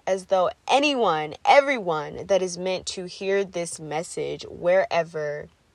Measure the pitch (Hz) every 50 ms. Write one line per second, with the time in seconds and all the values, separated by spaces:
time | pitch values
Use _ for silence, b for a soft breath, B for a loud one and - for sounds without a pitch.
0 | - - 190 190 185 - 196 185 175 - - _ - - - 277 285 294 277 247
1 | 226 185 160 156 151 156 - - - - - 285 277 285 269 233 185 175 156 151
2 | 147 151 - - 160 185 196 185 185 180 175 170 180 190 185 - - - - 190
3 | 180 180 - - 196 190 196 196 196 185 185 175 170 170 - - 160 151 147 156
4 | 175 - - 156 143 143 147 151 - - - - 165 175 185 190 - - - 170
5 | 165 170 165 156 151 147 147 151 156 - _ _ _ _ _